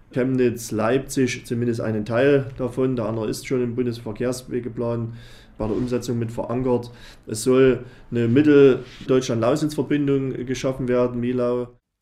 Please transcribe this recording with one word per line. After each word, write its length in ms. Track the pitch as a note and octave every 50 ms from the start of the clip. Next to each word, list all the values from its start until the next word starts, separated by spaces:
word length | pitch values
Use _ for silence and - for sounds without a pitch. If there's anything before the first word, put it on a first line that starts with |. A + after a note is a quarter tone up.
| _ _
Chemnitz-Leipzig, 1300 | - C3 B2+ C3 C3 B2+ B2 A#2+ A2+ A#2 - - A2+ G#2+ G#2+ A2+ C3 C3+ C3+ - - C#3 C3 A#2+ - A#2 -
zumindest 340 | - B2 A#2 A#2+ A#2+ A#2 A#2+
einen 240 | - A2 A2 G#2+ G#2+
Teil 480 | A#2+ A2+ A#2+ C3+ C#3+ C#3+ C#3 B2 - -
davon. 400 | - B2+ A#2 A#2 C3 C3 C3 C3
Der 80 | A#2+ G#2+
andere 240 | G#2+ A2+ A2+ G#2+ G#2+
ist 180 | C3 - -
schon 160 | - C#3 B2 B2
im 120 | A#2+ A#2
Bundesverkehrswegeplan 1400 | B2+ B2 A#2+ A2+ - - A2+ G#2 - A#2+ B2 B2 - - - - B2 B2 A#2+ A2+ A#2+ A#2+ A#2 A#2+ A#2 A2+ A2+ A#2 - - - - - - - -
bei 120 | - A2
der 80 | A2 G2+
Umsetzung 420 | A#2 B2+ A#2+ B2 A#2 A#2+ C3 A#2+ A#2
mit 120 | A#2 A2+
verankert. 580 | - - - - A#2+ B2+ B2+ B2+ B2 A#2 A#2+ - - - - - - - -
Es 160 | - A2 A2 -
soll 420 | C3 B2+ C3 C3+ C3 A#2+ A2+ - - - - - -
eine 160 | A#2+ A#2+ A#2+
Mitteldeutschland-Lausitz-Verbindung 2250 | A2+ A#2 D3+ D3+ D3+ C#3+ C#3+ C#3 C3 A#2+ - - - - - - - C3 C3 C3 - A#2 A2+ A2+ A#2+ D3+ D3+ D#3 D3 D3+ D3 B2+ - D3 D3 C#3+ C#3 C#3 C3+ C3+ C3 A#2 - B2
geschaffen 420 | C3 B2+ - - C3 C3 - C3
werden, 320 | B2 B2 B2 B2 B2 B2 A#2+
Mielau. 480 | A#2 B2 B2 B2 A#2+ A#2+ B2 B2 B2 A#2+ - _ _ _ _ _